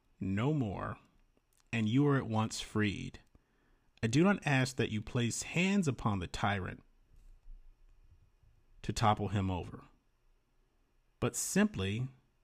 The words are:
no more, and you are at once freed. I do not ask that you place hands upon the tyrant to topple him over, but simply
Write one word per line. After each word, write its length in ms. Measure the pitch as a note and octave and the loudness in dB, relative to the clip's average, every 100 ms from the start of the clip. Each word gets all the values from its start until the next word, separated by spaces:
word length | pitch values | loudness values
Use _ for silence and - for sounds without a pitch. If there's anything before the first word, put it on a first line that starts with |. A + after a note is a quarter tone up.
| _ - | _ -8
no 340 | G2 G2 B2+ | -2 0 0
more, 420 | D#3 A2+ F2 - - _ _ _ _ _ _ _ | 0 -2 -4 -6 -8 _ _ _ _ _ _ _
and 180 | A#2 G#2+ | -2 2
you 180 | B2 D3 | 4 4
are 80 | C3+ | 2
at 100 | G#2+ | 2
once 340 | A2 A2 - | 0 0 -4
freed. 600 | - G#2+ G#2 D#2+ F2 - _ _ _ _ _ _ _ _ | -4 0 0 0 -8 -12 _ _ _ _ _ _ _ _
I 40 | A2+ | 0
do 180 | C3 | 4
not 160 | F#3 G3+ | 4 4
ask 320 | - C3 C3 - | 2 2 2 0
that 140 | A#2 | -2
you 120 | G#2+ | -2
place 400 | - B2 A#2+ - | -4 -2 -2 -2
hands 440 | - D#3+ F#3 G3+ D#3+ | -4 0 2 2 0
upon 320 | - A#2 G2 | 0 0 -2
the 80 | E2+ | -4
tyrant 560 | - G#2 G2+ F2+ - - _ _ - - - - - - - - - - - _ _ _ _ _ - | -2 -2 -2 -4 -10 -16 _ _ -20 -20 -20 -18 -18 -20 -20 -20 -20 -20 -20 _ _ _ _ _ -10
to 120 | - | -6
topple 340 | A2 A2 G#2 G2+ | 2 2 2 2
him 220 | G#2 F#2+ | 0 0
over, 320 | F#2 - - - _ _ _ _ _ _ _ _ _ _ _ _ - | -2 -6 -12 -18 _ _ _ _ _ _ _ _ _ _ _ _ -4
but 160 | B2 - | -2 -2
simply 720 | - F#3 G#3+ - F#2+ G#2+ C3 - _ _ | -2 2 2 0 -4 -4 -6 -10 _ _